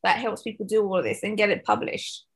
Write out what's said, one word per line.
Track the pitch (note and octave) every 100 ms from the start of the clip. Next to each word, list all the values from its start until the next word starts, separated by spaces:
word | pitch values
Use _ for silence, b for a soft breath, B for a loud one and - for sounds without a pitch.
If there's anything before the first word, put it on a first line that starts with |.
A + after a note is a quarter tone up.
that | F#3+ A3
helps | A#3+ G#3+
people | A#3 G#3+ F#3+
do | A3
all | G3+ F#3
of |
this | F3+ G3
and | G3+ G#3+
get | G#3
it | - -
published, | - - - - - _